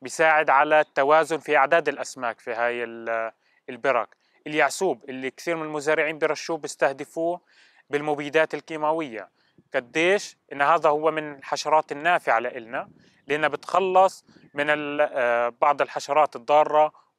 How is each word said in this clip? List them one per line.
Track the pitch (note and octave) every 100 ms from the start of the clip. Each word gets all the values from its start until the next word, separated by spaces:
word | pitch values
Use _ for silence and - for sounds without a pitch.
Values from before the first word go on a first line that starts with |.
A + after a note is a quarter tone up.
بيساعد | B2+ - D#3+ D#3 D#3
على | C#3 D3+ D3+
التوازن | D3+ - C#3 D#3 D3+ D#3+
في | D3 D3
أعداد | C#3 E3+ D3
الأسماك | C3+ B2+ - A#2+ A2+
في | -
هاي | A2+ A#2+ A#2+
ال-، | A#2 A#2 A2+ A2+ A2 - _ _ -
البرك. | B2 C3+ B2 G#2 _ _ _ D3+
اليعسوب | D3+ C#3+ - F#3+ A#2+ -
اللي | C3 C3
كثير | - E3+ E3
من |
المزارعين | D#3 D3+ C#3 D#3 D3+ D#3
بيرشوه | D3+ D3+ - D#3+
بيستهدفوه | D3 - D3+ C#3 C#3+ E3 E3 F3 _ _ _ _ _
بالمبيدات | D3 D3+ D3 C#3+ D3+ D#3
الكيماوية، | D3+ - D#3 D3+ D#3+ D3 G#2+ F#2 _ _ _ _ C#3
قديش | A#2+ D#3+ F3 G3 - - _
إن | C#3
هذا | C#3+ E3 D3+
هو | D3+ D#3
من | D#3 D3+ C#3
الحشرات | - D3 D3+ D#3 -
النافعة | C#3+ E3 E3+ - A2+
لإلنا، | B2 C3 A2+ C3+ G3 _ _ _ -
لأنها | D3 D3+
بتخلص | C#3+ - F3+ F#3+ F#3 F#3+ - _ _ _
من | C#3+ D3
ال-، | D3+ D3 D3 D3
آه، | C#3+ A#2+ A#2+ A#2+ A#2+
بعض | D3 C#3+
الحشرات | C#3 D3 - D3 C#3+ B2+
الضارة | A#2 D3 D3+ D3+ D3+ - _